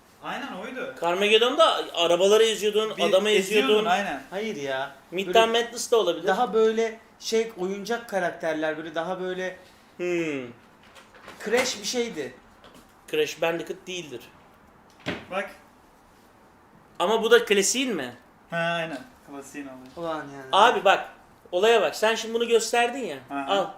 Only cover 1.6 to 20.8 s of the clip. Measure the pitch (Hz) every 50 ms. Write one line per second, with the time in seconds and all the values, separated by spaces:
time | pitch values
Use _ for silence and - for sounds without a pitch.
1.6 | 330 277 - - 156 - - 170 170 165 170 170 190 196 214 220 226 226 214 175
2.6 | 202 214 202 214 220 220 - - 170 160 175 190 208 214 208 185 190 190 214 247
3.6 | 269 269 214 214 214 170 185 196 196 175 147 131 131 - 175 196 220 220 185 147
4.6 | 139 135 135 131 139 143 - - - - 165 185 196 175 180 226 226 226 226 233
5.6 | 233 233 - 233 - - 240 226 190 175 165 160 170 196 185 220 247 196 202 220
6.6 | 220 220 220 226 226 220 220 - - _ _ - - - 226 226 226 226 - 180
7.6 | 180 190 196 202 190 196 233 233 233 - 208 190 180 170 170 - 175 160 156 156
8.6 | 156 156 156 156 160 165 156 165 165 180 190 175 185 185 185 180 185 180 180 -
9.6 | - - - - _ _ _ - 175 180 175 170 165 156 143 135 123 120 117 -
10.6 | - - - _ - - - - - _ - - - - - - - 202 226 254
11.6 | 262 254 - 208 208 - 254 247 233 226 175 151 117 123 - - _ - - _
12.6 | - - - - - _ _ _ _ - 160 156 151 143 - - 165 165 170 165
13.6 | 156 185 180 180 - 190 185 180 160 143 123 113 - - - - - - - _
14.6 | _ _ _ _ _ _ _ - - - 170 - - - 180 196 196 - - -
15.6 | - - _ _ _ _ _ _ _ _ _ _ _ _ _ _ _ _ _ _
16.6 | _ _ _ - _ _ - - 175 196 226 220 208 233 240 226 233 - 202 202
17.6 | 196 - - 254 277 262 202 151 127 123 120 - _ _ _ _ _ - 170 170
18.6 | 165 170 170 170 160 160 147 127 123 - - - - 147 143 139 131 - - 147
19.6 | 139 135 131 127 127 127 - 175 170 165 160 151 143 143 139 139 135 131 - 285
20.6 | 330 - 220 196